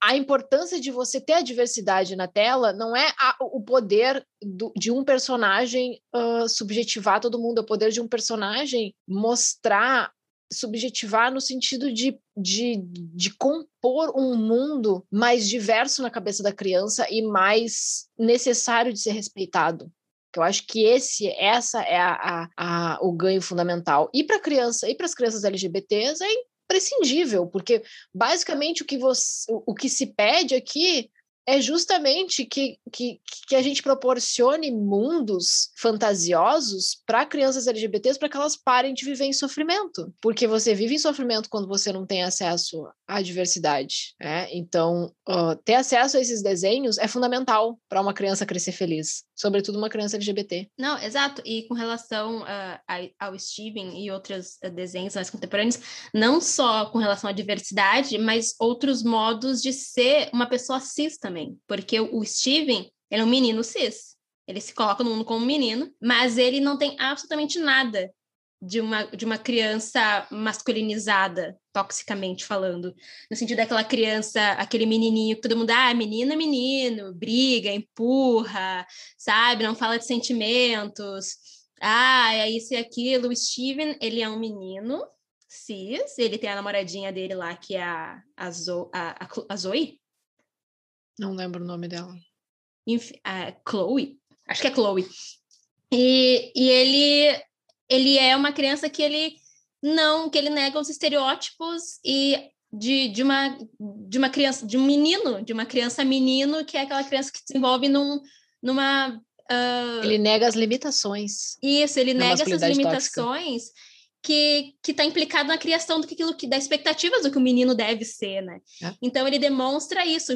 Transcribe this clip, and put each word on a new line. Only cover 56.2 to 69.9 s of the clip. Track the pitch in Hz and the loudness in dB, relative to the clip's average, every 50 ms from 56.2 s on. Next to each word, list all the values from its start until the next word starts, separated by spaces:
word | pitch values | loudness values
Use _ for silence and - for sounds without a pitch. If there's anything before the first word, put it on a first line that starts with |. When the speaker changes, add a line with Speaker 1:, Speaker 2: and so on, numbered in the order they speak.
| 220 240 294 339 | 4 6 4 4
Speaker 2:
só | 330 - - - 269 240 220 220 208 214 | 2 2 0 2 2 4 2 2 0 0
com | - 226 | 0 0
relação | 220 208 202 196 - 202 | 2 2 0 0 -2 -4
à | 196 | -4
diversidade, | 196 196 202 202 196 - - 196 208 196 196 214 262 277 277 226 208 | -4 -4 -4 -4 -6 -6 -4 0 2 4 4 4 4 2 0 -2 -2
mas | 220 220 226 233 226 - - - | 0 2 2 0 0 -2 -2 0
outros | 226 233 240 - 285 277 262 233 220 | 0 0 0 0 0 0 0 2 0
modos | 233 226 226 214 226 233 220 247 262 262 240 | 0 2 2 2 0 0 -2 -2 -2 -2 -2
de | 262 269 | -2 -4
ser | 254 269 - - - 247 240 254 285 302 233 - - | -4 -6 -8 -4 0 2 4 4 4 4 2 2 0
uma | 240 240 240 | 0 0 0
pessoa | 247 247 - - 262 262 | 0 -2 -2 -2 -4 -4
cis | 262 - - - 294 311 302 - | -6 -6 -4 -2 -2 -2 -4 -6
também. | - 196 175 165 - - - - _ - | -8 -8 -8 -8 -8 -10 -12 -12 _ -8
Porque | 202 196 190 - 226 220 | -6 -6 -4 0 0 0
o, | 220 220 - 226 | 0 0 -2 -4
o | 208 | -4
Steven, | - - - - 254 277 320 302 277 233 190 - - _ _ _ - | -4 -4 -2 0 2 2 2 2 2 0 -2 -2 -8 _ _ _ -6
ele | 202 220 | -2 0
é | 226 | 2
um | 226 | 4
menino | 247 269 254 226 226 220 | 4 4 4 2 2 0
cis. | 226 - - 381 277 208 - - - - - _ _ _ _ _ _ - | -2 -4 -4 -4 -4 -4 -4 -6 -16 -20 -20 _ _ _ _ _ _ -12
Ele | 185 208 | -12 -12
se | - - - | -12 -8 -4
coloca | - 226 208 - - 247 | -2 0 0 0 0 -2
no | 233 | -2
mundo | 226 220 226 | -2 -4 -4
como | 226 226 226 233 | -4 -2 -2 0
um | |
menino, | 247 294 302 262 226 220 247 311 - - _ | 0 0 0 0 0 -2 -4 -6 -8 -8 _
mas | 214 233 247 233 247 254 226 247 | -2 2 2 4 2 2 2 2
ele | 247 254 262 277 | 2 2 2 2
não | 277 285 285 269 | 0 0 0 0
tem | 285 285 285 - | -2 -2 -2 -2
absolutamente | 254 269 294 285 - - 320 302 302 294 302 349 | -4 -4 -4 -4 -6 -6 -4 -4 -4 -2 -2 -2
nada | 320 285 262 262 269 233 208 196 185 190 - _ _ _ _ _ _ _ _ _ | 0 2 2 2 2 0 -2 -4 -4 -6 -8 _ _ _ _ _ _ _ _ _
de | 196 180 190 233 | -12 -6 -4 -4
uma, | 220 220 220 214 208 | -2 -2 -2 -4 -4
de | 214 - 190 - | -6 -8 -8 -6
uma | 226 220 214 | -4 -4 -4
criança | 220 - 240 233 220 214 214 220 220 - | -4 -2 0 0 0 0 0 -2 -4 -2